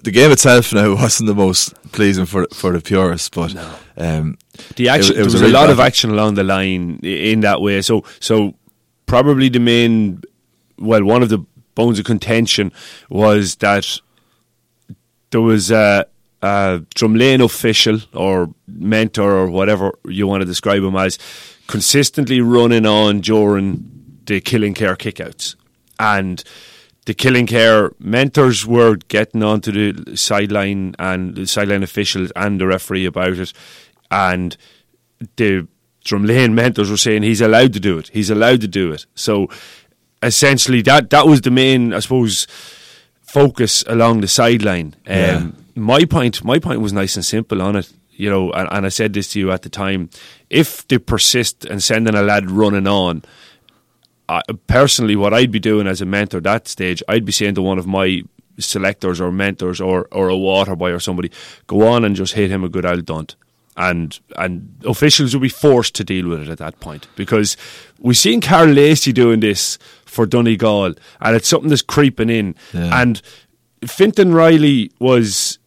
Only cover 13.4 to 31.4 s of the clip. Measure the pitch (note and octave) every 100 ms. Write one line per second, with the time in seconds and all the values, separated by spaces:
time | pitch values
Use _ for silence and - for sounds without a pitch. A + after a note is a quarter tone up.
13.4 | F#2+ - G#2 G2+ - - _ _ _ _
14.4 | _ _ _ _ _ - _ _ _ A#2
15.4 | A2+ A2 F2+ A2 G#2 G2+ - _ _ _
16.4 | G2 G2+ G2 F2+ D#2 - A2+ A2 C3 C3
17.4 | A#2+ - A#2 A2 A2+ G#2+ G#2 - F#2+ F#2
18.4 | E2+ - - - F#2 A2 A2 - G2+ F#2+
19.4 | F#2 F2+ G2 G#2 G2 - - F#2 G2+ G2
20.4 | F#2 F2+ G#2+ G2+ F#2+ F#2+ F#2+ - - -
21.4 | - _ - G#2+ - C#3+ C#3 - C3 B2+
22.4 | A#2 A#2+ A#2 A#2 A2 G#2+ G#2+ G2+ F#2+ A2
23.4 | G#2 G2+ G2 F#2 - - - - - G2+
24.4 | - A#2+ G#2 F#2+ G#2 F#2+ A2 - - -
25.4 | - - _ _ _ - A2 G2+ F#2+ F2+
26.4 | - - - - _ _ - A2+ C3 B2+
27.4 | A#2+ A#2 A2+ A2 G2 - F#2 A#2 C#3 D3
28.4 | C3 G#2+ A2 A#2+ A#2 G2+ - G#2 A2 A2+
29.4 | G#2+ G#2+ G#2 G2+ G#2 - - - - G2+
30.4 | G2+ G#2 G2 G2 F#2+ - F#2 F#2 F#2 -